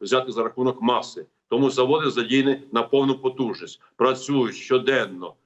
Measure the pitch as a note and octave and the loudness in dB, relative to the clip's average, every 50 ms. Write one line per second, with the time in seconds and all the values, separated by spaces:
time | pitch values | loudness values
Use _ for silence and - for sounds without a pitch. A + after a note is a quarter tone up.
0 | G#2+ G2 B2 C3 B2+ C3 A2+ A2+ A2+ A2+ - B2 B2+ C3 B2 - A2 A#2+ B2 A2 | -4 0 0 0 0 0 -4 -4 -4 -4 -2 -2 -2 -2 -2 0 0 0 0 0
1 | - - - F2+ D#2 - _ _ _ _ A#2 A#2+ C#3 C3+ - B2+ B2+ B2+ D3 D#3+ | -2 -4 -12 -16 -16 -18 _ _ _ _ 0 2 2 2 2 2 2 4 2 2
2 | D#3+ C#3 - A#2+ A#2 A2 B2+ C3+ C3+ C#3 C3+ C#3 - - A#2 A#2 A2+ - - C#3 | 2 0 -2 -2 -2 2 2 2 4 2 0 0 -4 -4 -2 -2 0 2 2 2
3 | C#3 C3+ C3 C3 C3 C3 B2+ C3 C3 A2+ F#2+ - F2+ E2 - - _ _ _ _ | 2 2 0 0 -2 -4 -2 -2 -4 -4 -4 -8 -10 -16 -18 -20 _ _ _ _
4 | A2+ C3 C3 C3 C3 - C#3+ C#3 B2 A2 F#2+ - - - C3 B2+ A2+ B2 C3+ C3 | 2 2 2 0 -2 -2 0 2 2 0 -2 -8 -2 0 2 2 2 2 2 2
5 | A2 G2 F#2 F2+ F2+ E2+ - _ _ | 0 -2 -6 -12 -14 -14 -16 _ _